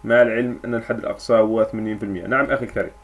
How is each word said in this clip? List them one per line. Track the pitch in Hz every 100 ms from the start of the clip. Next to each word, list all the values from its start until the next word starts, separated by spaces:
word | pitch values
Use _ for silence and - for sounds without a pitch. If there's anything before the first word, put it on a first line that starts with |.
مع | 110 120
العلم | 120 113 123 120
أن | 120
الحد | 117 - 117
الأقصى | 104 - -
هو | 117 110 110
ثمانين | 110 110 107 104
في |
المية. | 101 95 92
نعم | 135
أخي | 139 139
الكريم | 120 107 92 -